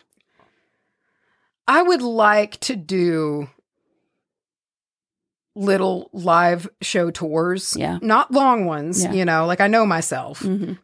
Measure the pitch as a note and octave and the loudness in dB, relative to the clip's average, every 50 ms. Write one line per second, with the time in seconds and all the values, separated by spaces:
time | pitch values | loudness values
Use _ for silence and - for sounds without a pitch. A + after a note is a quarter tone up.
0 | _ _ _ _ _ _ _ _ _ _ _ _ _ _ _ _ _ _ _ _ | _ _ _ _ _ _ _ _ _ _ _ _ _ _ _ _ _ _ _ _
1 | _ _ _ _ _ _ _ _ _ _ _ _ _ - C4 D#4+ F4+ F4+ F4+ C4+ | _ _ _ _ _ _ _ _ _ _ _ _ _ 2 2 4 4 4 2 0
2 | B3 A#3+ A3+ A3+ G#3+ G#3 G#3 G#3 G#3 G#3 - - - - C4 F#3+ D3+ D3+ F#3+ F#3 | 0 -2 0 2 4 4 4 4 2 0 -4 -8 -8 -6 -6 -6 -6 -4 -2 0
3 | F3 F3 E3 D#3 D#3 D3+ D3 D3 C#3+ C3 _ _ _ _ _ _ _ _ _ _ | 2 2 0 0 -2 -2 -2 -4 -6 -10 _ _ _ _ _ _ _ _ _ _
4 | _ _ _ _ _ _ _ _ _ _ _ _ _ _ _ _ _ _ _ _ | _ _ _ _ _ _ _ _ _ _ _ _ _ _ _ _ _ _ _ _
5 | _ _ _ _ _ _ _ _ _ _ - G#3 G3 G3 G3 F#3+ F#3+ F#3+ F3+ F3+ | _ _ _ _ _ _ _ _ _ _ -10 -4 -2 0 0 2 0 0 -2 -4
6 | - - - G3 F3 F3+ E3+ E3+ F3 F3 F3 F3 E3+ - - - - - - F#3+ | -8 -12 -12 -6 0 2 2 4 4 2 2 0 -4 -10 -14 -12 -8 -4 -2 -2
7 | F3 E3+ E3 - F3 D#3 D3+ D#3+ E3+ F3+ F3+ F#3+ - - - D#3 C#3+ D#3 F3 F3 | -2 -2 -4 -6 -6 -4 -2 -2 -2 -2 -4 -4 -6 -6 -6 -4 -4 -4 -4 -4
8 | G#3+ A3 A3 B3+ C#4 - B3+ C#4 C4+ C4 B3 A3+ F#3+ E3+ D#3 D3 D3 E3 F#3 F#3+ | -2 0 2 2 2 2 2 2 4 4 4 2 0 -2 -2 -4 -6 -4 -4 -2
9 | F3+ - - F#3+ F#3 F3 D#3+ D#3+ E3 E3+ F3+ F3+ G3 G3+ A3 A#3 A3 G3+ E3+ E3 | -2 -2 0 0 0 2 2 2 0 0 2 2 2 4 4 4 4 2 0 0
10 | D#3+ - D3 B2+ - - C#3 - - F#3+ F#3 G3+ - - F#3 - | -2 -4 -6 -6 -8 -10 -10 -8 -6 -4 -4 -4 -4 -6 -10 -10